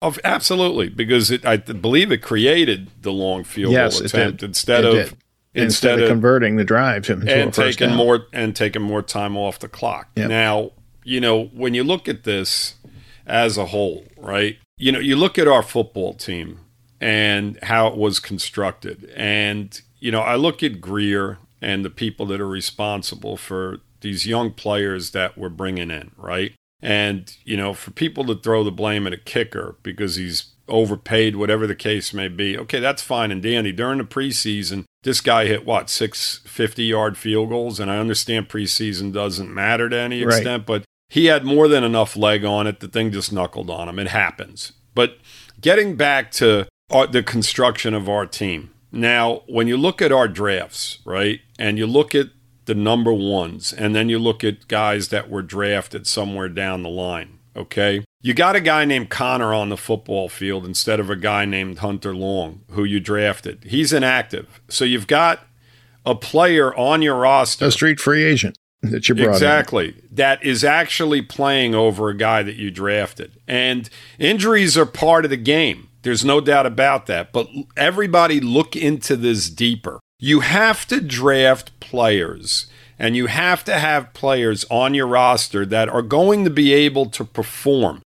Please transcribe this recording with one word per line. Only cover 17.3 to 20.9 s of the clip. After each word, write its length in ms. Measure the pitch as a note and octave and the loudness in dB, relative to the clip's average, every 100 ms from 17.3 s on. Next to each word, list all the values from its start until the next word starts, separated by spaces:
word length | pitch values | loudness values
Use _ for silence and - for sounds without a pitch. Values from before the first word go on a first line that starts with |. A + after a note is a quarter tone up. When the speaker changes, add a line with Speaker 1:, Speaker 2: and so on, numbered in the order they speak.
| G2+ G#2 G2+ | 0 -4 -8
Speaker 1:
how 240 | - A2+ A2+ | 0 2 2
it 100 | G#2+ | 2
was 220 | G#2 F#2+ | 0 -2
constructed. 920 | - F#2+ - - F#2+ - - - - - | -6 -8 -8 -4 -6 -6 -14 -16 -16 -6
And, 680 | G#2 G#2 G#2 G#2 G2+ - _ _ | -2 0 0 -4 -8 -14 _ _
you 140 | B2 | -4
know, 100 | A2 | -2
I 140 | A2 B2 | 0 2
look 260 | E3 - | 0 0
at 180 | D3+ G2 | -6 -6
Greer 600 | E2+ | -8